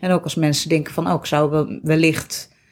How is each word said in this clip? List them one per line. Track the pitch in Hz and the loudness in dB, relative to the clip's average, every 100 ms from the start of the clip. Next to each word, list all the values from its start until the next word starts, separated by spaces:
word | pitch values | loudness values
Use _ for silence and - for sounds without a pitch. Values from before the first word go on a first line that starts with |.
en | 185 | 0
ook | 180 | 0
als | 165 | 0
mensen | 165 151 147 - | 0 0 0 0
denken | 160 151 | 0 0
van, | - 170 | -4 -2
"Oh, | |
ik | 170 - | -2 0
zou | 147 151 | 2 2
wel, | 156 147 - | 2 -2 -4
wellicht | - 156 160 156 - - - _ _ | 0 2 4 2 -4 -10 -14 _ _